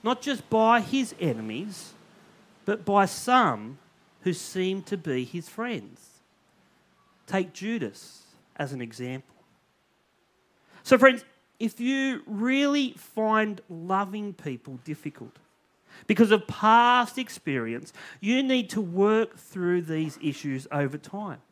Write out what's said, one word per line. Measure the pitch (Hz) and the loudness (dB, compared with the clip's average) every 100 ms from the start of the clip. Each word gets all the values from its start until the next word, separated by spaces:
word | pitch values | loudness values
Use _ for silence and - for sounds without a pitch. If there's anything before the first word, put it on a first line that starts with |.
not | 214 247 | -2 -2
just | 285 262 - | -4 -6 -2
by | 220 220 233 | 2 4 4
his | 175 269 254 - | 2 -4 -4 -4
enemies, | 170 113 110 110 208 185 - - _ _ _ _ _ _ | -4 -2 -6 -8 -10 -14 -18 -20 _ _ _ _ _ _
but | - 208 190 | -6 -4 2
by | 202 196 | 4 4
some | - - 254 202 110 110 143 _ _ _ _ | 0 2 4 4 0 -8 -16 _ _ _ _
who | 185 | -4
seem | 175 - 185 185 190 | -4 -8 -4 -4 -4
to | - 196 | -6 -8
be | 156 127 123 | -4 -4 -4
his | 170 160 | -10 -12
friends. | - 240 190 101 - - _ _ _ _ _ _ _ _ _ _ _ - | -10 -8 -8 -12 -20 -20 _ _ _ _ _ _ _ _ _ _ _ -4
Take | 196 185 | -2 -2
Judas | - 202 226 117 - - - _ _ _ - | -8 -8 -6 -6 -10 -20 -20 _ _ _ -10
as | 139 | -8
an | 135 | -8
example. | 117 110 123 131 _ _ _ _ _ _ _ _ _ _ _ _ _ _ _ - | -12 -10 -10 -10 _ _ _ _ _ _ _ _ _ _ _ _ _ _ _ -20
So, | - 254 | 2 6
friends, | 269 240 - _ _ _ | 8 6 -8 _ _ _
if | 226 - | -6 -4
you | 240 269 269 254 - | -2 0 -2 -4 -8
really | 208 240 269 285 285 262 | -4 0 2 2 2 -2
find | - - - 220 214 214 196 _ | -6 -10 -4 2 2 0 -4 _
loving | 165 175 190 196 208 208 | -14 -4 -2 -2 -6 -10
people | 185 147 123 - 127 139 | -10 -10 -10 -12 -16 -12
difficult | 151 151 - 113 _ _ _ _ _ _ - - | -12 -12 -14 -20 _ _ _ _ _ _ -20 -2
because | 214 220 | 4 6
of | 214 214 | 6 2
past | - 214 233 240 247 240 - | 0 6 8 8 4 2 -6
experience, | 254 - - 135 113 117 151 - - - | -10 -8 -4 -4 -4 -8 -12 -20 -20 -8
you | 196 254 | 0 0
need | 262 254 202 | 2 0 0
to | 214 | -4
work | 185 175 202 220 220 - | -4 2 4 4 0 -8
through | - 190 175 180 | -14 -4 0 0
these | 160 160 160 - | 0 -4 -4 -4
issues | 151 139 147 131 135 | -6 -4 -6 -6 -4
over | 143 139 147 | -2 -2 -4
time. | - 196 208 135 _ | -12 -10 -10 -12 _